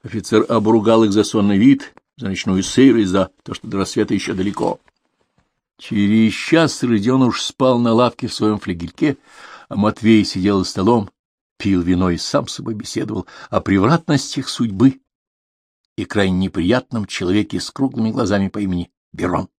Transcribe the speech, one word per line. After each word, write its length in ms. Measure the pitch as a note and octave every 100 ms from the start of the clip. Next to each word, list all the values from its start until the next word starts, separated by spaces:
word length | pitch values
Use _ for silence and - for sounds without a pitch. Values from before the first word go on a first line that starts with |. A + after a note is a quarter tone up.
Офицер 420 | A#2 A2+ - G#2+ -
обругал 560 | A#2 G#2+ A2+ G#2 A2+
их 80 | A2
за 140 | G2+ G2
сонный 320 | A2 G2+ G2
вид, 360 | B2+ C3+ - _ _ _
за 120 | G#2+
ночную 360 | F#2 - F#2+
сырость, 460 | F#2+ - C3+ A2+ G2
за 220 | F#2+ F#2+ _
то, 100 | -
что 140 | G#2+ A2+
до 120 | G2+
рассвета 340 | F#2 - G#2
ещё 200 | G2+ -
далеко. 460 | G2 G2 - F#2 - _ _ _ _ _ _ _ _ _ _
Через 540 | - A2 G2+ A2 A2
час 480 | - - D#3+ D#3+ -
Родион 400 | B2 A2 G#2+ C3
уж 220 | B2 -
спал 340 | - - C3 B2
на 160 | A#2+
лавке 340 | A2+ B2 - B2
в 60 |
своём 260 | - G#2+ G#2+
флигельке, 580 | - F2 E2+ - D#3 C3+ _ - - - _
а 60 | G#2
Матвей 500 | G#2 - G#2+ A2 F#2+
сидел 340 | F#2+ F#2+ G2
за 60 | F2+
столом, 440 | - F#2+ A#2+ G2+ _ _ _ _ _
пил 240 | G2 F#2
вино 280 | F2 F2+ F#2
и 80 | E2+
сам 300 | - D3 A#2+
с 80 | -
собой 180 | -
беседовал 540 | G#2+ - A2 G#2+ G#2 - - -
о 100 | G#2
превратностях 880 | - G2 G#2+ E3 - C#3+ - - C3
судьбы 520 | - A#2 F#2+ C3+ C3 _ _ _ _ _ _ _ _ _ -
и 100 | G2
крайне 320 | G#2 F#2+ F#2
неприятном 680 | F#2 G2 F2 B2 - A#2+ G2
человеке 540 | - F2+ G#2 G#2 F#2
с 100 | -
круглыми 400 | - C3+ A#2+ A2
глазами 380 | G#2+ F#2+ G2+ G2
по 100 | G#2
имени 320 | G2 F2+ E2+ _ _
Берон. 360 | - - F#3 F#3+